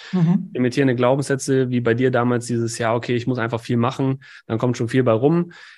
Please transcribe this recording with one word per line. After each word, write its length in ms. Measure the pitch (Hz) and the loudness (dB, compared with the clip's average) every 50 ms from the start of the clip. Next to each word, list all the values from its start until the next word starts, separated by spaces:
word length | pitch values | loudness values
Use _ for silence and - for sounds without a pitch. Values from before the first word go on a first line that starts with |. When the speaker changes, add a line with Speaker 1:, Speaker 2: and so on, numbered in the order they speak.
| - - | -10 -4
Speaker 1:
Mhm. 380 | 185 185 165 170 190 180 - - - | 0 0 2 2 2 0 -2 -4 -4
Speaker 2:
Limitierende 420 | 123 127 123 123 143 139 131 120 | -2 -2 0 2 2 2 2 2
Glaubenssätze, 720 | 123 123 123 135 143 135 - 139 131 - 143 135 131 131 123 | 2 2 2 2 2 0 -2 -4 -4 -2 0 0 0 2 0
wie 120 | 123 123 | 0 0
bei 120 | 120 117 113 | 2 2 2
dir 180 | 120 127 127 | 2 2 2
damals 340 | 120 120 120 123 123 117 117 | 2 2 2 2 0 0 -2
dieses, 300 | 123 120 117 117 113 117 | -2 -2 -2 -2 -4 -4
"Ja, 160 | - 117 113 117 | -2 -2 -2 -2
okay, 200 | 120 - - 123 | -2 -2 -2 -4
ich 120 | 117 117 | -2 -2
muss 120 | 127 127 120 | -2 -2 -2
einfach 220 | 113 117 120 113 | -2 -4 -4 -6
viel 160 | - - 123 | -4 -2 0
machen, 460 | 117 117 127 - - 135 135 135 135 - - - - _ | 0 0 0 0 -2 -2 -2 -2 -4 -8 -16 -20 -20 _
dann 120 | - 113 | -6 -2
kommt 200 | 110 131 123 120 | 0 0 -2 0
schon 120 | - 120 113 | -2 -4 0
viel 140 | - 131 123 | 0 2 4
bei 100 | 113 110 | 4 2
rum." 380 | 107 131 151 165 175 175 175 - - - - - | 4 4 2 2 2 -2 -4 -8 -16 -20 -20 -20